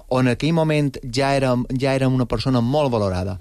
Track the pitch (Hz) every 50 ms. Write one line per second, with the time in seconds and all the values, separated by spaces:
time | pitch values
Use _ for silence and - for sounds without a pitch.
0 | - - - 127 127 127 120 117 - 147 165 165 160 156 156 151 147 143 127 -
1 | - 131 113 135 139 135 139 139 131 131 123 120 127 - 135 131 131 135 135 135
2 | 131 131 131 127 127 117 - 113 - 135 131 123 117 120 135 151 151 135 120 113
3 | 101 98 92 90 92 95 90 87